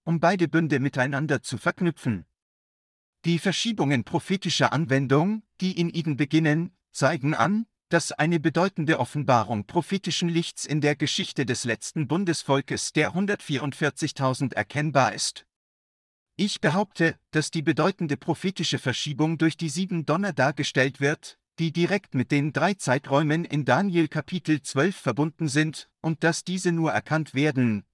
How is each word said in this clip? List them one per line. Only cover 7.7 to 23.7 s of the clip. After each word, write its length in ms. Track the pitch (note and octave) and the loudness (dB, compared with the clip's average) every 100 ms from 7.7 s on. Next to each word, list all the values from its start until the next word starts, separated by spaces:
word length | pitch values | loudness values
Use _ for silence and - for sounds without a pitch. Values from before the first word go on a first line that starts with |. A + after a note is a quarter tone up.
| _ _ | _ _
dass 240 | E3+ - | 0 0
eine 280 | - D#3 E3+ | -2 0 2
bedeutende 600 | D#3 E3 F#3+ - D3+ D3 | 2 2 0 0 0 0
Offenbarung 680 | A#2+ D3 C#3 A#2+ G#2 A2 - | 0 -2 2 2 2 -4 -2
prophetischen 600 | F3 - G3 F3+ - F3 | -2 -2 -4 -2 -2 0
Lichts 380 | E3+ E3+ - - | 0 -2 -8 -4
in 160 | D3+ | 0
der 140 | D3 D3 | 2 2
Geschichte 500 | D3+ - - - C3 | -2 -2 -4 -4 -2
des 180 | A#2+ | -2
letzten 440 | A#2+ A2 - - C3 | -2 -4 -4 -4 0
Bundesvolkes 840 | F#3 F#3 D#3 - C#3 - C3+ - | 0 0 -2 0 0 0 -6 -2
der 220 | D#3 D3+ | 0 0
hundertvierundvierzigtausend 1400 | F3 G3+ G3+ - C3+ C#3+ - D3 - D3+ - C3+ B2+ C3+ - | 0 -2 -4 -4 -4 -4 -2 -4 -2 -6 -2 -2 0 -2 -2
erkennbar 580 | G#2+ D3 D3+ C#3 A2+ | -4 -4 0 2 2
ist. 320 | A2 - - - _ _ _ _ _ _ _ _ - | 0 -6 -6 -18 _ _ _ _ _ _ _ _ -4
Ich 240 | G#3 - | -4 0
behaupte, 600 | F3+ F3+ G#3 - E3 - _ | 2 2 -2 0 0 0 _
dass 220 | D#3 - | -4 -2
die 100 | E3 | -2
bedeutende 560 | D3 D3 E3+ - D#3+ C#3 | 0 2 0 0 -4 -4
prophetische 640 | - D3+ F#3+ - D#3+ B2 | -4 -2 -4 -4 -4 -2
Verschiebung 580 | C3 A#2 D3 C#3 D#3 D#3+ | -4 -4 -6 -2 -2 2
durch 200 | D#3+ - | 0 0
die 120 | E3 | -6
sieben 380 | D#3 F#3+ E3+ D3 | -4 -4 -4 0
Donner 260 | D#3+ G3+ | 0 0
dargestellt 680 | D3 C#3 D3+ C#3+ C#3 C3+ - | 0 0 0 -2 0 0 2
wird, 360 | C#3 - - - _ - | -2 -2 -8 -20 _ -4
die 120 | E3 | -2
direkt 440 | E3 F3 G3+ - D#3 | 2 2 0 -2 -2
mit 160 | F3+ | 0
den 200 | D3 D3+ | 0 0
drei 220 | C3+ F3 | 0 0
Zeiträumen 720 | G3+ - B2+ - D#3 D#3 D#3+ - | 0 0 -2 2 2 2 0 -2
in 180 | D3+ | -2
Daniel 440 | C3+ | 2